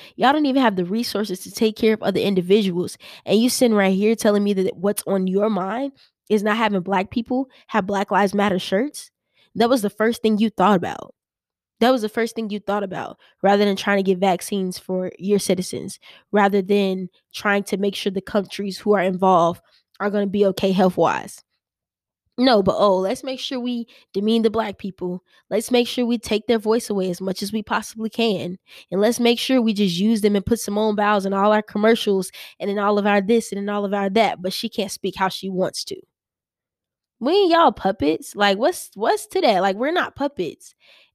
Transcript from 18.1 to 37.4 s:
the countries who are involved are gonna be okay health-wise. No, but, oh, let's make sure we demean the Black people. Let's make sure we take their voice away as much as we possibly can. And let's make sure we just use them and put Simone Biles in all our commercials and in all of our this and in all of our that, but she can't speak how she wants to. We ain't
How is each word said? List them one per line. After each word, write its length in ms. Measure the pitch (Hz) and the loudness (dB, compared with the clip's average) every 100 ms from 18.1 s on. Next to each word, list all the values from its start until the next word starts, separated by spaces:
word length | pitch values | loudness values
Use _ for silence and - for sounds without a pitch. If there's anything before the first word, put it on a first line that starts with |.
the 100 | 190 | -6
countries 560 | - 214 190 - 202 185 | -4 -4 -4 -8 -8 -4
who 160 | 208 | 0
are 80 | 202 | 2
involved 580 | 180 180 190 180 170 - _ _ _ - | 2 2 4 4 4 -2 _ _ _ -6
are 80 | 202 | -2
gonna 200 | 202 202 | -2 -2
be 180 | 202 202 | 2 2
okay 260 | 185 196 | 2 0
health-wise. 720 | 190 185 180 156 71 - - _ _ _ _ _ _ _ _ _ - | 2 2 2 0 0 -8 -18 _ _ _ _ _ _ _ _ _ 0
No, 240 | 254 220 | 4 4
but, 140 | 185 - | 4 2
oh, 180 | 202 185 | 2 2
let's 280 | 190 262 | 0 -6
make 160 | 269 262 | -8 -10
sure 200 | - 254 | -8 -6
we 260 | 247 240 233 - _ | -6 -6 -10 -16 _
demean 280 | 196 214 226 | -2 2 2
the 80 | 220 | 2
Black 280 | 220 214 196 | 0 -4 -8
people. 460 | 202 - 180 185 _ _ - | -12 -8 -8 -8 _ _ -4
Let's 200 | 208 - | -4 0
make 180 | 247 240 | 0 2
sure 180 | - 240 | -2 -2
we 100 | 233 | -2
take 300 | - 214 - | -2 -2 0
their 120 | 226 | 0
voice 280 | 214 233 - | 2 0 0
away 220 | 202 185 | -2 -2
as 100 | 175 | -4
much 220 | 190 190 | -6 -6
as 100 | 202 | -6
we 100 | 214 | -6
possibly 460 | 208 220 - 226 220 | -4 -6 -6 -8 -8
can. 480 | - 226 185 160 190 _ - - | -2 -2 -2 -6 -12 _ -20 -6
And 100 | 185 | 0
let's 200 | 208 240 | 0 2
make 180 | 233 233 | 2 2
sure 220 | - 262 | 2 2
we 140 | 226 | 2
just 240 | 202 202 170 | 2 0 2
use 220 | 208 226 | 0 2
them 160 | 208 202 | 2 2
and 100 | - | 0
put 140 | 226 | -2
Simone 340 | - 208 220 | -2 -2 0
Biles 320 | 208 208 208 190 | 0 2 0 0
in 80 | |
all 180 | 196 208 | 0 2
our 80 | 214 | 2
commercials 680 | 208 208 220 233 214 190 185 - - - | 0 0 2 2 2 -2 -2 -10 -20 -10
and 120 | 196 | -6
in 80 | 202 | -2
all 200 | 202 208 | 0 2
of 80 | 208 | 2
our 140 | 202 | 2
this 320 | 196 233 - | 2 0 0
and 60 | 196 | -6
in 100 | 202 | -4
all 160 | 208 | -4
of 80 | 202 | -2
our 160 | 202 196 | -2 0
that, 300 | 208 202 - | 2 0 0
but 120 | 180 | -8
she 160 | - 233 | -6 -8
can't 240 | - 196 | -6 -8
speak 240 | - 196 - | -6 -8 -4
how 120 | 190 | -4
she 220 | - 190 | -4 -6
wants 340 | 185 175 - | -4 -4 -4
to. 120 | - - - _ _ _ _ _ _ _ _ _ _ - | -12 -12 -16 _ _ _ _ _ _ _ _ _ _ -6
We 120 | 240 | 0
ain't 200 | 392 | 2